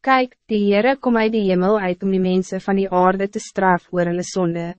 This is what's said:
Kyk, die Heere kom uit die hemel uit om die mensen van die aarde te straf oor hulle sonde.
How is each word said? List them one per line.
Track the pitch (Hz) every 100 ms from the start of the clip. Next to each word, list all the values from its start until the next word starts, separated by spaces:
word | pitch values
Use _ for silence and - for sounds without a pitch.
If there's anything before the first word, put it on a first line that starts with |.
| -
Kyk, | 262 254 _ _
die | 214 202
Heere | 202 240 277
kom | 262 233
uit | 220
die | 220 196
hemel | 180 185 214
uit | 190 180
om | 196
die | 190
mensen | 185 185 180 190
van | - 196
die | 190
aarde | 180 185 190 196
te | 208
straf | - - 190 175 _
oor | 180 175
hulle | 175
sonde. | 180 190 175 170 170